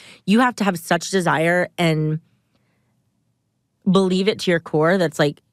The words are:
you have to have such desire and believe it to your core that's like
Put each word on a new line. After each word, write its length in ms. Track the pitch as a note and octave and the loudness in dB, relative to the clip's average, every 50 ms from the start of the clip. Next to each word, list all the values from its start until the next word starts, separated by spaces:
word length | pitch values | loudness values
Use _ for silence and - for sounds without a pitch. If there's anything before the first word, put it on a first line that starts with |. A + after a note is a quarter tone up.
| - - - - _ | -20 -20 -20 -10 _
you 140 | F#3 G3+ A#3 | 2 2 4
have 160 | C4 B3 A#3 | 2 2 0
to 80 | - G#3 | -2 -2
have 140 | G3+ F3+ E3 | -2 -2 -4
such 300 | - - F3 E3 - - | -2 -2 -2 -2 0 -2
desire 580 | F#3+ F#3+ E3+ E3 C#3+ D3 D#3+ E3+ F3 F3+ F3+ - - - | -2 0 0 0 0 0 0 0 0 0 -2 -4 -4 -2
and 400 | F3 E3 D#3 D#3 D#3 D#3 D#3 D#3+ - _ _ _ _ _ _ _ _ _ _ _ _ _ _ _ _ _ _ _ _ _ _ _ _ _ _ _ _ _ _ _ _ G3 | 0 0 0 0 0 -2 -4 -6 -8 _ _ _ _ _ _ _ _ _ _ _ _ _ _ _ _ _ _ _ _ _ _ _ _ _ _ _ _ _ _ _ _ 2
believe 380 | F3 G3 F#3+ F#3 F#3 F#3 F#3+ G#3+ | 2 2 2 2 0 0 0 -2
it 100 | - - | -2 -2
to 100 | - F#3 | -2 -2
your 100 | E3+ E3 | -2 -2
core 380 | - - - D3+ D#3 E3 F#3+ G3 | -2 -2 -2 0 2 2 2 0
that's 200 | F3 D3+ - - | 0 -2 0 -2
like 220 | D3+ C#3+ - - _ _ | -2 -2 -2 -6 _ _